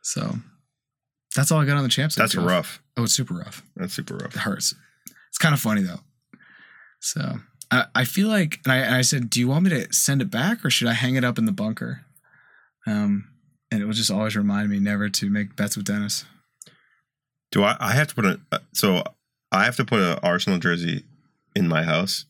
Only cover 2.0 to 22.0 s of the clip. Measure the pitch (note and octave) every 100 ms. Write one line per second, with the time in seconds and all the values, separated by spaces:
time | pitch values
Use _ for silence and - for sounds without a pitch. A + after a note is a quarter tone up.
2 | D#3 - A2 F#2+ F2 G2+ - - _ -
3 | A2+ - F#2+ F2 E2 - - - F#2 -
4 | - - - - A2 F#2+ - - _ _
5 | - - _ - D#3+ C#3+ A2+ G#2 F#2 E2+
6 | _ _ _ - - - - - - _
7 | - - C3+ - - _ - B2 - A2+
8 | B2+ - G#3 G#3+ D#3+ - C3+ C3 A#2+ B2+
9 | B2 C#3+ A#2 B2 B2 C#3+ F#3+ D3 - -
10 | - C#3 G2+ A2 E3 A#3 C3+ - A#2+ A2+
11 | B2+ C3 B2 A#2+ A2+ G2 G#2+ A2+ A#2 C3
12 | - _ _ _ _ _ _ _ - G#2
13 | G#2 G2+ - _ _ _ _ G#2+ G#2 A2
14 | A2 G2 A2 G#2 G2+ G2+ G#2 G2+ G2+ G#2
15 | G#2 F#2+ G2+ G#2 G#2 - G2+ - G2 G#2
16 | G#2 - - _ _ _ - _ _ _
17 | _ _ _ _ _ F#2+ G2+ - G#2 A#2+
18 | D3+ - G2+ - - - - - G#2 F2+
19 | - _ _ _ _ F#2+ A2+ A#2+ A2+ A2
20 | F2+ - F2+ F2 - F#2 F2 E2+ E2+ F#2
21 | - _ _ _ _ G#2 F2 D#2+ E2 D#2+